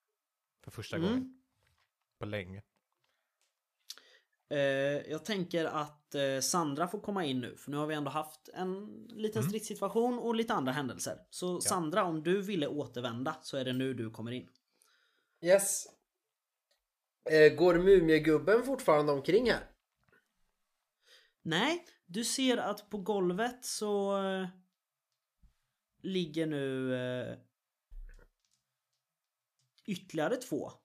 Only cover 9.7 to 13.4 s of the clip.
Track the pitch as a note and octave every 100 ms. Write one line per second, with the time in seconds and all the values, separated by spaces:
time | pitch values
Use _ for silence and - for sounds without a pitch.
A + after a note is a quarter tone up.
9.7 | G3+ G3 A3+ A#3+ A#3+ A3+ A3+ A3+ G3+ B2+
10.7 | C#3 C3+ F2+ - - - - F3+ F3+ -
11.7 | F#3 D#3 F#3 F#3 D#3+ D#3 G3 G3 F#3+ C#3+
12.7 | D3 A#2+ B2 A#2+ A#2 C#3+ D#3